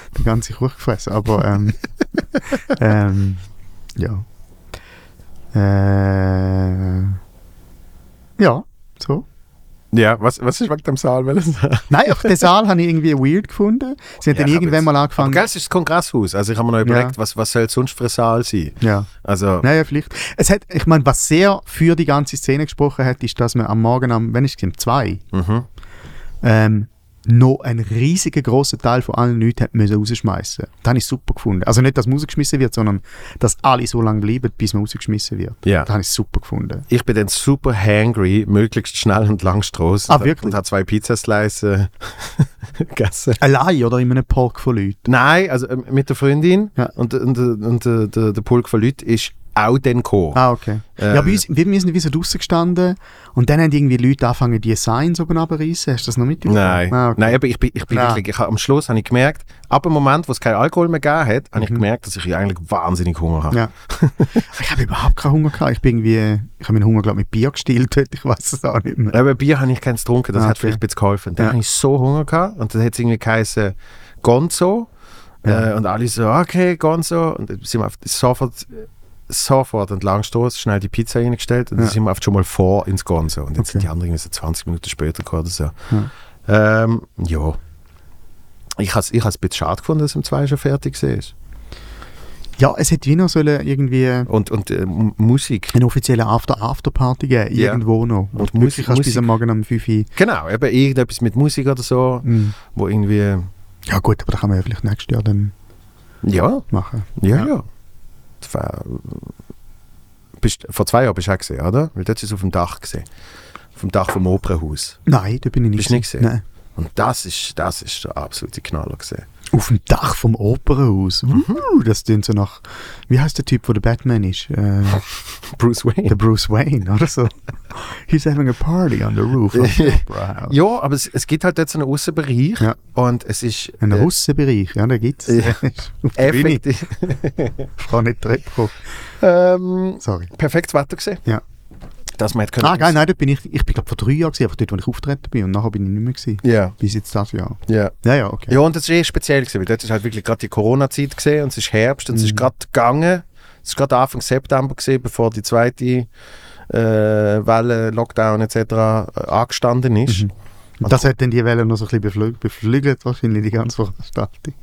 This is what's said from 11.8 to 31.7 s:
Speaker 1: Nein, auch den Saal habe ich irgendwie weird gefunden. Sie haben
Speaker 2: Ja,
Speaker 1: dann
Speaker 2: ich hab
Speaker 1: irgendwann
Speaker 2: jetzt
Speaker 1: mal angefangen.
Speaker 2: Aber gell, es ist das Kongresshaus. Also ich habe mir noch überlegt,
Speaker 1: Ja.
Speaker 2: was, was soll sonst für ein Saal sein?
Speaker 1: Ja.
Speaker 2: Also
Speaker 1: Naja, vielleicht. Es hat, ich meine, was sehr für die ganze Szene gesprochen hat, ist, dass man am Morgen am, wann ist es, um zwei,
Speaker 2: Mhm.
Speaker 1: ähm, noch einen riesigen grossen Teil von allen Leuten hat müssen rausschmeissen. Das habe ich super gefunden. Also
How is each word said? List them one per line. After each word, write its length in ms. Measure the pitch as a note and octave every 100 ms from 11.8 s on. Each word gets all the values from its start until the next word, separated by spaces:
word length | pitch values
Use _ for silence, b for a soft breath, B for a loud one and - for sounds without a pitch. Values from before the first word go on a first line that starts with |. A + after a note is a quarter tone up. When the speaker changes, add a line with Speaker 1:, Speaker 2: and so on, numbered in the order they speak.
| -
Speaker 1:
Nein, 240 | C#3+ A#3
auch 80 | F#3
den 160 | A3 F3
Saal 320 | F3 F#3+ G#3+
habe 140 | F3
ich 60 | E3+
irgendwie 260 | D#3+ D#3+
weird 340 | C#3+ C3 F3+ -
gefunden. 480 | - G3+ A#3+ C4 C#4+ B B
Sie 100 | D3+
haben 60 | D3
Speaker 2:
Ja, 60 |
Speaker 1:
dann 60 | C#3+
Speaker 2:
ich 60 | E3
hab 60 |
Speaker 1:
irgendwann 120 | E3+ D#3
Speaker 2:
jetzt 40 |
Speaker 1:
mal 120 | D#3+ C#3+
angefangen. 320 | D3 - C#3
Speaker 2:
Aber 60 |
gell, 100 | D3
es 120 | A3+ F#3+
ist 100 | -
das 40 |
Kongresshaus. 640 | F#3 D3+ E3+ - B2 G2
Also 180 | G2 G#2
ich 60 | A2+
habe 80 | A#2
mir 20 | A2+
noch 60 |
überlegt, 280 | A2 A#2+ B2
Speaker 1:
Ja. 60 | B2+
Speaker 2:
was, 180 | A2 -
was 160 | A2
soll 180 | A#2+ A2+
sonst 260 | - B2+ -
für 80 |
ein 60 | A#2+
Saal 340 | - A#2 A#2
sein? 280 | A#2+ G2+ D2 -
Speaker 1:
Ja. 260 | A2 G2+ G2 b
Speaker 2:
Also 380 | - G2 G2 F#2
Speaker 1:
Naja, 220 | C3 D#3+
vielleicht. 300 | D3+ D3 - B B B
Es 140 | -
hat, 120 | G3+ -
ich 180 | F#3 E3
meine, 200 | D#3+ C3+
was 200 | - -
sehr 360 | D#3 G3 G3
für 320 | - - D#3+ E3+
die 80 |
ganze 320 | D3+ C#3+ C#3+ C3+
Szene 280 | - C#3
gesprochen 420 | D3+ - C#3+ - B2+
hat, 160 | B2
ist, 180 | A#2+ -
dass 140 | A#2+
man 120 | A#2+ G#2+
am 120 | A2
Morgen 320 | A2+ B2 B2
am, 220 | A#2 A2+
wann 100 | A#2
ist 140 | C#3 -
es, 40 |
um 120 | F#2 -
zwei, 420 | - C3 G2+ F#2 -
Speaker 2:
Mhm. 300 | F#2+ F2 A2+ C3 - B B B B B B
Speaker 1:
ähm, 460 | A#2 A2 G#2+ G#2+ G#2+ _ _ _ A2+
noch 300 | A#2 B2+ C3+
einen 180 | B2 A#2
riesigen 600 | G#2+ A2+ C#3 F3+ D#3+ D3+
grossen 340 | B2+ B2+ C#3+ -
Teil 240 | A#2+ B2+
von 140 | - -
allen 240 | A#2+ A#2
Leuten 240 | A2+ -
hat 100 | A#2
müssen 220 | A2+ G#2 G#2+
rausschmeissen. 720 | G#2+ A#2 G#2+ F2+ - - - -
Das 60 | A#2
habe 80 | B2+
ich 80 | -
super 280 | - -
gefunden. 300 | - A2 F#2
Also 160 | F#2